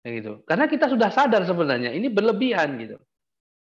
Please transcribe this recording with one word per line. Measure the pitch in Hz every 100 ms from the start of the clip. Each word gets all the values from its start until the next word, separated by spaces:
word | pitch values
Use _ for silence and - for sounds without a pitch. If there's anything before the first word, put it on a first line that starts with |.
Gitu. | 120 117 107 110
Karena | - 170
kita | 311 294 277
sudah | 254 214
sadar | - 277 214
sebenarnya | 180 175 151 123 120
ini | 139 262
berlebihan, | 202 220 202 254 196 151 131
gitu. | 110 104 _ _ _ _ _ _ _